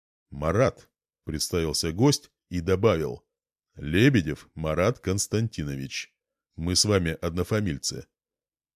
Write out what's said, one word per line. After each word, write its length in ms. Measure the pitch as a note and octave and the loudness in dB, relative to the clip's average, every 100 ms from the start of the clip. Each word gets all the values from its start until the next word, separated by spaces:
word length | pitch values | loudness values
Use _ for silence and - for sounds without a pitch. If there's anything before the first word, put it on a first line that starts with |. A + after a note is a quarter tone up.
| _ _ _ | _ _ _
«Марат», 580 | C#2 D#2 F#2+ B2+ - - _ _ _ | -4 0 2 0 -2 -12 _ _ _
представился 680 | - D2+ - F2+ D#2+ C#2+ E2+ | -8 -6 -2 -2 0 -2 -4
гость 380 | E2+ C#3 C#3 - _ _ | 2 2 2 -2 _ _
и 120 | F2+ | -4
добавил: 640 | E2 F#2 A2 E2+ C#2+ B1 _ _ _ _ _ - | 0 2 4 2 0 -6 _ _ _ _ _ -12
«Лебедев 720 | D2 F2 C3 B2 D2+ C#2+ - | -2 4 6 4 2 -4 -10
Марат 460 | - D#2 D#2 G2 - | -8 -2 0 0 0
Константинович. 1120 | - G2 - G#2 A2+ - D2 C2+ C2+ - - _ _ _ _ - | -2 -2 -2 -2 -2 -4 -6 -6 -8 -10 -12 _ _ _ _ -6
Мы 200 | E2 F#2 | -2 2
с 80 | |
вами 320 | G#2 G2 E2+ D#2+ | 4 2 2 -2
однофамильцы». 840 | F2 E2+ F2+ G#2+ G2+ C#2 - B1 - _ _ _ _ _ _ | -4 -4 -2 -2 -2 -4 -6 -10 -12 _ _ _ _ _ _